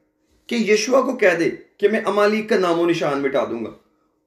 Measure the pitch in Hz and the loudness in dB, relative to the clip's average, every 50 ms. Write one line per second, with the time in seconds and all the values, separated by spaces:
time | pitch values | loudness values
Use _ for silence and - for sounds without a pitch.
0 | _ _ _ _ _ _ _ _ _ - 233 233 208 190 214 208 - 254 254 269 | _ _ _ _ _ _ _ _ _ -6 -2 -2 2 2 2 2 2 2 2 2
1 | 233 269 - - 208 185 170 165 165 127 - - - _ _ - 202 202 220 - | 2 0 0 2 2 2 2 2 0 -2 -4 -6 -14 _ _ -2 0 0 0 0
2 | - 190 202 208 208 208 214 220 214 - 226 190 185 175 170 170 170 170 165 165 | -2 0 0 2 2 2 2 0 -2 0 0 0 2 0 0 2 2 0 0 0
3 | 185 151 139 139 139 139 131 127 113 110 117 117 107 101 - - _ _ _ _ | -2 -2 -2 -2 -2 -2 -2 -2 -2 -4 -6 -8 -8 -10 -12 -18 _ _ _ _
4 | _ _ _ _ - | _ _ _ _ -2